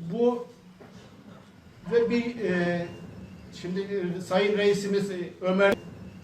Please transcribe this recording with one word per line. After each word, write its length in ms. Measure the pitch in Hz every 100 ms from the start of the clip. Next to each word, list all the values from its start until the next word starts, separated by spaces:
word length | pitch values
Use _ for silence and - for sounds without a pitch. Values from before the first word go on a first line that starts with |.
| 165
bu 360 | 220 240 233 - - - - - - - - - - - - - - 180
ve 180 | 233 233
bir, 340 | 240 240 233
e, 420 | 190 180 175 175 175 - - - - - - -
şimdi, 200 | 175 185
e, 400 | 196 196 180 175
Sayın 380 | 175 185 202 202
Reisimiz, 520 | 202 196 202 196 196
e, 40 | 180 165 -
Ömer, 340 | 185 190 196 196 - - - -